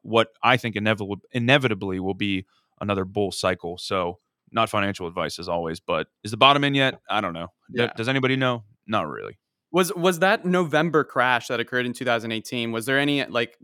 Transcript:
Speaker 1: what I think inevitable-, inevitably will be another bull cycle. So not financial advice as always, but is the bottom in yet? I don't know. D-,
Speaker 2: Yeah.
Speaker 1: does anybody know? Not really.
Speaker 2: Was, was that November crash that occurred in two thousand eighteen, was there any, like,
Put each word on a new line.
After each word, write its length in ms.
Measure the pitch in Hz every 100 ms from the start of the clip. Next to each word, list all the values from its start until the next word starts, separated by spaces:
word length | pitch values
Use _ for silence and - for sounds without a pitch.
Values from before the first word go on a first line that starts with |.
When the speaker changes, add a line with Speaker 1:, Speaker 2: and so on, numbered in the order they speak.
Speaker 1:
what 260 | - 113 110 _
I 140 | 117 127
think 200 | 117 104
inevitable-, 440 | 107 107 98 98 -
inevitably 680 | 123 120 143 127 98 98 92
will 140 | 95
be 320 | 95 104 95 - _ _ -
another 240 | 104 98
bull 280 | 92 104 98
cycle. 440 | - 95 92 85 90
So 420 | - 98 87 90 _ _ _
not 180 | 113 113
financial 360 | 107 98 92 85
advice 320 | 90 80 -
as 100 | 87
always, 320 | 85 82 82
but 260 | - 82 82 _
is 80 | 107
the 60 | 110
bottom 260 | 135 143
in 100 | 143
yet? 260 | 139 131 - -
I 100 | 104
don't 140 | 95
know. 140 | 82 87 _ -
D-, 80 | 110
Speaker 2:
Yeah. 100 | 120 -
Speaker 1:
does 120 | 113
anybody 280 | 135 131 131
know? 280 | 131 120 104 _ -
Not 220 | 107 78
really. 300 | 55 50 - _ _ _
Speaker 2:
Was, 220 | 170 185
was 260 | 180 180 170
that 260 | 190 220 180
November 580 | 180 165 151 165 151
crash 440 | - 131 123 123 -
that 120 | 120
occurred 240 | 117 123
in 80 | 123
two 140 | 120 123
thousand 260 | 117 113
eighteen, 400 | 113 - 123 117
was 140 | 113 110
there 120 | 135
any, 240 | 147 143 -
like, 320 | 117 117 _